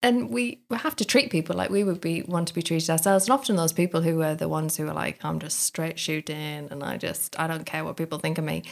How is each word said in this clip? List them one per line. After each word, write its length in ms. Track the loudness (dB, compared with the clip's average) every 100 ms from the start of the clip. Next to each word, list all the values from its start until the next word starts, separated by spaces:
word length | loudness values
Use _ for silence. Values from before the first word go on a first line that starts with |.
and 300 | 2 4 2
we, 320 | -2 -2 -4 -6
we 100 | -4
have 180 | -2 0
to 100 | 4
treat 240 | 4 4
people 260 | 2 0 0
like 140 | 0
we 140 | 2
would 180 | 2 0
be, 220 | 0 -2
want 240 | 0 -2 0
to 60 | -2
be 80 |
treated 260 | 0 0 2
ourselves. 360 | 2 4 4 6
And 80 | 2
often 200 | 4 2
those 160 | 4
people 300 | 4 2 2
who 220 | 2 2
are 100 | 2
the 160 | 0 0
ones 260 | 0 0 -2
who 100 | -2
are 60 | -2
like, 280 | -4 -4
"I'm 140 | -4 -4
just 200 | -4 -2
straight 400 | -2 -2 -4 -4
shooting 680 | -4 -4 -4 -6 -6 -6 -8
and 120 | -8
I 140 | -6 -4
just, 420 | -4 -4 -6 -4
I 60 | -4
don't 220 | -4 -6
care 160 | -6 -6
what 100 | -6
people 220 | -6 -4
think 220 | -2 -2
of 60 | -2
me." 180 | -4 -6